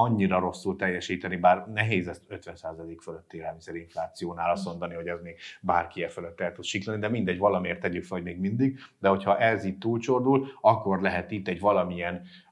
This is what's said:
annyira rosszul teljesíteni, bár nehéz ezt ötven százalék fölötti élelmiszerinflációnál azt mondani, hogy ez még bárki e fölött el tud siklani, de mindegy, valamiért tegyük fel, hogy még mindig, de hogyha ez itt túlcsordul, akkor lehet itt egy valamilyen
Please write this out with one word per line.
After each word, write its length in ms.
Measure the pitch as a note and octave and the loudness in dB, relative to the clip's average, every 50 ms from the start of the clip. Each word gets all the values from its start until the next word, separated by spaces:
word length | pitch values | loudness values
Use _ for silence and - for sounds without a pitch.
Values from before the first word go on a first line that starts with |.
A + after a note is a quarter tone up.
| A#2 A#2+ A2+ G#2 | 4 4 4 4
annyira 220 | G2 F#2 F#2 F#2 | 4 4 4 2
rosszul 360 | F2+ F2+ F2 - - G2 F#2+ | 2 0 -2 -4 -4 -4 -2
teljesíteni, 600 | G2 G2 F#2 F2+ F2 - - F#2+ F2+ - F#2+ F#2 | 0 0 -2 -2 -2 -4 -4 -6 -4 -4 -6 -2
bár 320 | F2 F2 F2+ F2+ - - A2 A2 | 4 6 6 6 4 2 -4 -2
nehéz 340 | G#2+ G#2+ A2 A2+ F#2 F2 F2 | 0 0 2 2 0 0 -2
ezt 160 | E2 - - _ | -6 -10 -12 _
ötven 280 | G#2 F2+ - F2+ F2 | -14 -12 -12 -14 -16
százalék 460 | F2+ - D#2+ E2 D#2+ E2 E2 E2 D#2+ | -10 -10 -10 -10 -10 -12 -12 -14 -12
fölötti 360 | - F2+ E2 E2 - _ - E2+ | -12 -12 -14 -14 -14 _ -14 -10
élelmiszerinflációnál 1120 | D#2+ F2 E2 E2 - - E2 E2+ E2+ E2 - E2 D#2+ E2 - - F2+ E2+ E2+ E2+ E2+ E2+ | -10 -10 -10 -10 -12 -12 -12 -12 -12 -10 -8 -8 -8 -8 -8 -8 -8 -8 -6 -2 0 0
azt 140 | E2+ G2 F#2+ | 0 0 -2
mondani, 280 | F2+ E2+ F2 F2 E2+ E2+ | -6 -6 -6 -6 -6 -6
hogy 140 | E2+ E2+ F2 | -8 -6 -6
ez 140 | F2 F2 F2 | -6 -8 -8
még 120 | E2+ E2 - - - - - | -12 -14 -16 -16 -18 -16 -6
bárki 420 | - F2+ F2 F2 E2+ E2+ - F2+ E2+ | -2 2 2 2 0 0 -4 -6 -6
e 40 | E2 | -6
fölött 340 | - - F2 E2+ E2+ - | -6 -8 -10 -10 -6 -6
el 100 | F#2 F2 | -6 -6
tud 120 | - - F2 | -6 -6 -8
siklani, 360 | - - G#2 F#2+ A2+ A2 G#2+ | -6 -6 -4 -4 -4 -4 -2
de 100 | G2+ G#2+ | -2 -2
mindegy, 280 | A#2 A#2+ G2+ F#2 F2 F2 | -2 0 0 0 0 2
valamiért 420 | G2 G#2 G2 F2+ F2+ F2+ E2+ - | 4 4 4 4 0 -2 -4 -2
tegyük 240 | - F#2+ F2 F2 - | -2 -2 -2 -4 -6
fel, 140 | - F#2+ F2+ | -6 -8 -6
hogy 100 | F2 F2 | -6 -6
még 120 | E2+ F2 | -6 -4
mindig, 400 | F#2 G2 A2 B2 C3+ C3+ C3+ - - - _ _ | -2 -2 0 2 2 0 0 -2 -10 -20 _ _
de 100 | - G2 | 2 4
hogyha 280 | G2 F#2+ - G2+ G2 - | 4 4 4 2 4 4
ez 260 | B2 A2+ A2+ G2+ F#2+ | 6 4 4 2 0
itt 160 | F#2+ F#2 - | -4 -4 -2
túlcsordul, 680 | - A2+ A#2 A#2 A#2 - C3 B2 B2 C3 C#3 C3+ C3+ - - - | -2 -2 -2 0 2 2 2 4 6 6 4 4 2 0 -6 4
akkor 400 | - G#2+ A2+ - - G2 F#2+ F#2 | 6 6 6 6 4 0 0 2
lehet 300 | G2 F#2+ F2+ F2 F2 - | 2 0 0 0 -2 -4
itt 160 | A2 G2+ F#2 F#2+ | -6 -6 -4 -4
egy 120 | F2+ E2+ | -4 2
valamilyen 640 | F#2+ G#2 G#2 F#2+ F2+ F2+ F2 F2 F2 F2 F2+ - - - - - - _ | 4 4 4 4 2 0 -2 -4 -4 -4 -4 -6 -10 -14 -20 -20 -20 _